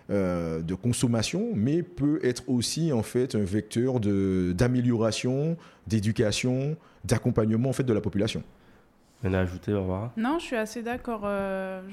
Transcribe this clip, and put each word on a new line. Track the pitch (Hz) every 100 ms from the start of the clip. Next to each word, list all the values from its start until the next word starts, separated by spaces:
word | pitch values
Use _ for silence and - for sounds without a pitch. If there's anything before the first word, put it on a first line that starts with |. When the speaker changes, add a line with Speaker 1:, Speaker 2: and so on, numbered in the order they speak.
| -
Speaker 1:
euh, | 101 92 87 82 80
de | 82
consommation, | 90 120 120 135 117 107 170 233
mais | 196 113 160
peut | 165 - 143 151
être | 123 123 -
aussi, | 127 110 - 165
en | 123
fait, | 107 123 131 113
un |
vecteur | 98 104 104 117 127 127
de, | 104 101 98 95 90 90
d'amélioration, | 123 127 123 117 113 107 123 131 151 165 - - -
d'éducation, | 110 104 110 110 101 127 127 139 156 - - 95
d'accompagnement, | 113 123 120 110 113 131
en |
fait, | 123
de | 127
la | 104
population. | 101 98 110 82 - - - - _ _ _ _
Speaker 2:
Rien | 95 92
à |
ajouter, | 92 90 -
Barbara ? | 101 92 92 113 220
Speaker 3:
Non, | 226 330
je |
suis | 330 240
assez | 214 240
d'accord, | 226 240 - 226
euh, | 202 202 196 190 190 190 190